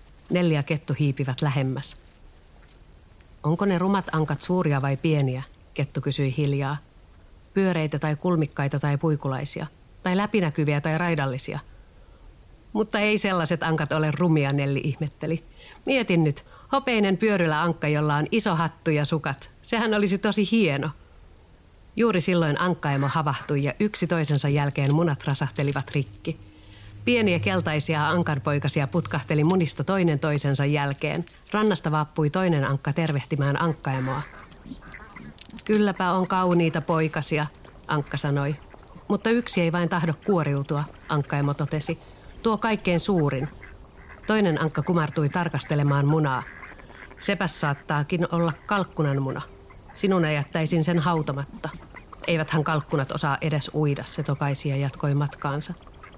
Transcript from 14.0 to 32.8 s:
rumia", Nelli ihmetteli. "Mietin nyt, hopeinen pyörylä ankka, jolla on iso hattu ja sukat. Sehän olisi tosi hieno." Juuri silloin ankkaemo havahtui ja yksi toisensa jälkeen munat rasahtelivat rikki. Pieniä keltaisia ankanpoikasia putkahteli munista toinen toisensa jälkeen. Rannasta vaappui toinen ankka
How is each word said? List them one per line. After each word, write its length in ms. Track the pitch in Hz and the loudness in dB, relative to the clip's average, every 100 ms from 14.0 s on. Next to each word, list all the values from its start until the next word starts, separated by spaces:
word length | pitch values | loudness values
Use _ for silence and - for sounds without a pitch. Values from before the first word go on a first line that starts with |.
| 156 | 0
rumia", 420 | 147 175 156 139 | 2 4 4 4
Nelli 280 | 143 139 139 | 2 0 0
ihmetteli. 600 | - 127 147 - 147 165 - - - - - | -2 -4 -6 -6 -4 -4 -6 -20 -20 -10 0
"Mietin 380 | 262 214 170 | 0 4 4
nyt, 220 | 156 143 - - - | 4 0 -8 -16 -2
hopeinen 460 | 277 269 226 196 185 | -2 2 2 4 4
pyörylä 440 | 220 202 170 151 | 2 4 2 2
ankka, 260 | 170 165 147 | 0 0 0
jolla 280 | 151 151 147 | 2 2 2
on 120 | 151 | 2
iso 240 | 226 208 160 | 0 2 2
hattu 360 | 160 - - | 0 -2 0
ja 140 | 151 143 | 2 2
sukat. 440 | 160 147 131 - - | 0 -2 -6 -10 -10
Sehän 300 | - 226 226 | -2 0 2
olisi 240 | 214 202 190 | 2 2 2
tosi 300 | 220 202 190 | 2 2 2
hieno." 380 | 226 180 139 143 - - - - - - - - - - - | 4 4 2 -4 -6 -18 -20 -20 -20 -20 -20 -20 -20 -8 0
Juuri 260 | 226 190 | 2 2
silloin 400 | 160 180 160 143 | 2 2 2 2
ankkaemo 460 | 180 170 151 139 139 | 0 0 0 0 2
havahtui 560 | 165 151 127 - 147 | 0 0 -2 -2 0
ja 100 | 139 - | 0 0
yksi 280 | 208 - 175 | -2 0 0
toisensa 420 | 170 151 143 143 | 2 2 2 2
jälkeen 460 | 147 143 143 139 151 | 2 0 0 2 4
munat 280 | 175 139 | 4 0
rasahtelivat 680 | - 139 139 - 139 139 - | -2 -2 -2 -2 -2 -2 -2
rikki. 480 | 147 131 - - 156 - - - - - - - | -4 -4 -8 -10 -10 -12 -20 -20 -20 -18 -6 0
Pieniä 340 | 240 214 170 | 2 4 2
keltaisia 680 | 202 185 170 151 - 160 151 | 2 0 0 0 0 2 2
ankanpoikasia 800 | 175 165 143 151 143 143 - 139 | 2 2 0 0 0 0 0 0
putkahteli 560 | 175 - 156 - 151 | -2 -2 -4 0 2
munista 400 | 151 190 156 - | 4 4 2 -2
toinen 360 | 147 196 170 147 | 0 2 2 2
toisensa 460 | 160 147 147 139 143 | 0 0 0 0 2
jälkeen. 600 | 147 143 143 151 147 170 - - | 2 0 -2 -2 -4 -6 -12 -4
Rannasta 400 | 208 214 180 160 | 2 2 2 0
vaappui 380 | 151 151 - 147 | 0 0 0 0
toinen 360 | 185 185 156 139 | 2 2 2 2
ankka 280 | 139 | 0